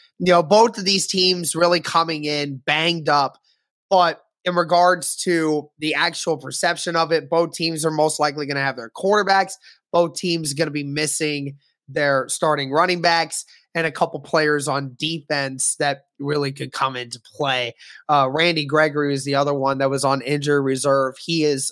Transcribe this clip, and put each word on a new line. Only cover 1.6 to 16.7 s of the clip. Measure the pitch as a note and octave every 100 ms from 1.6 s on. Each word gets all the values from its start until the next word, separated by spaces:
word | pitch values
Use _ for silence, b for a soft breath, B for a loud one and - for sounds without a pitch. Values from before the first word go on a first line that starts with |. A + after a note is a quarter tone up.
| F3 F3
coming | - E3+ E3 D#3 D3
in | D3 C#3+ C3+
banged | - D3+ E3 E3+ D3+
up. | D3 C3+ - _ _ _ _ -
But | F#3+ E3+ D3+ _ _ F3+
in |
regards | F3 E3 F3 F3+ F3+ - -
to | F#3 E3+ D#3+ D3+ D3 -
the | D#3 C#3+
actual | E3+ E3+ F3 D#3
perception | C3 - F3 E3 F3+ E3
of | D#3+
it, | D#3+ C#3+
both | E3+ E3+
teams | - E3 D#3+ D#3+
are |
most | D#3 D3+ -
likely | D3 C#3+ C#3+
gonna | C#3
have | C#3 B2
their | A2+
quarterbacks. | - F#3+ G#3 G3 G3 F#3 - b b -
Both | F3 E3+ -
teams | F3+ E3+ D3+
gonna | C#3 D#3+
be | D3
missing | C#3+ C#3+ D3+ - D3+ D3 C#3+ C#3 _ _ -
their | C#3+ C#3+ C3+ B2
starting | - D#3+ D3 C3+
running | D3 F3+ F3
backs | E3+ E3 D#3+ - - b b
and | E3 D#3+
a |
couple | D#3 D#3+ D3+
players | - E3 D3+ D3 C#3+
on | C3+ C3+ B2
defense | D#3 E3 C#3 D3 C3+ C3 - -
that | C#3+ C#3 _ -
really | C#3+ D3 C#3
could | C3+ C3